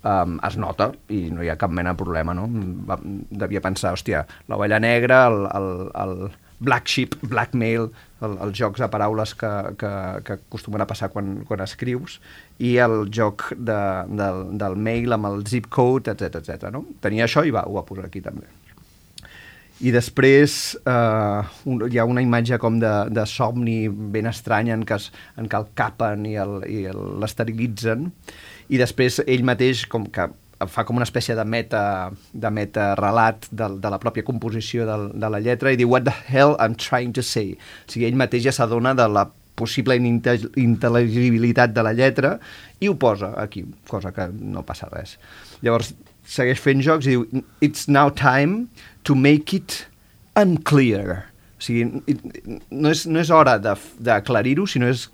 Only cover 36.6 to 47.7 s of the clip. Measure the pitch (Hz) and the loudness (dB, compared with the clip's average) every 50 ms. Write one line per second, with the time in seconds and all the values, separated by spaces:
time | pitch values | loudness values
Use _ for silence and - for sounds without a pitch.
36.6 | - 110 117 - - - - 127 123 123 110 127 117 - - 120 107 95 90 - | 2 0 0 -4 -4 -2 -2 -2 -2 -2 -4 -4 -4 -2 -2 -2 -4 -4 -6 -12
37.6 | - - - - - - - 113 117 113 123 135 131 120 - 123 117 135 131 - | -16 -20 -20 -20 -18 -10 -4 -2 0 2 2 2 0 2 0 2 2 2 2 2
38.6 | 127 110 117 117 117 127 135 127 120 107 104 101 98 - _ _ _ _ _ - | 0 0 2 0 2 2 4 4 4 4 4 2 2 0 _ _ _ _ _ -8
39.6 | 120 113 - - 117 131 131 123 123 120 120 117 117 123 123 113 104 - - 139 | -6 -4 -2 -2 2 2 2 2 4 2 2 2 2 2 2 2 0 -4 -2 2
40.6 | 127 120 117 98 - 120 117 120 120 117 107 120 123 123 117 113 117 120 117 131 | 4 4 4 4 2 2 4 4 2 2 2 2 4 4 4 4 4 2 4 4
41.6 | 123 117 107 120 113 110 113 117 131 135 131 - 131 143 196 233 - - - - | 4 4 4 2 0 2 2 4 4 4 4 2 0 0 0 -2 -10 -18 -20 -20
42.6 | - - - _ 190 202 190 - 139 117 104 98 101 92 117 - 107 101 - 98 | -20 -20 -10 _ -2 -2 0 2 2 2 2 2 -4 -6 -6 -6 -8 -8 -8 -12
43.6 | 87 - - _ _ - - 98 104 92 90 - 92 87 95 107 101 101 98 90 | -12 -12 -16 _ _ -8 -8 -8 -6 -8 -6 -6 -6 -6 -8 -10 -8 -8 -8 -8
44.6 | 92 - - - - - - - - - - - - - - - - - - - | -8 -10 -10 -10 -10 -12 -12 -12 -12 -12 -16 -20 -20 -20 -20 -20 -20 -20 -18 -4
45.6 | - 120 117 113 110 - - - - - _ _ _ - - - 131 123 127 - | 0 2 2 2 0 -4 -10 -18 -20 -20 _ _ _ -10 -2 0 2 2 2 2
46.6 | - 143 135 135 127 156 160 160 131 135 127 123 117 113 - 131 - _ _ _ | 2 2 4 4 4 4 2 2 4 2 2 2 2 0 -4 -6 -6 _ _ _
47.6 | - 143 | 0 0